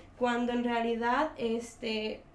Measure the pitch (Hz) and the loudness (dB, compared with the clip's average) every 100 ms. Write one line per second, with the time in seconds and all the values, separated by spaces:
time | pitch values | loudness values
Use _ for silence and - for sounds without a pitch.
0 | - - 247 240 247 240 240 233 233 226 | -18 -2 0 2 2 0 2 2 2 2
1 | 233 262 311 - 233 226 233 - 233 214 | 2 2 2 0 -2 -2 -4 -8 -4 -2
2 | 214 - - | -2 -4 -8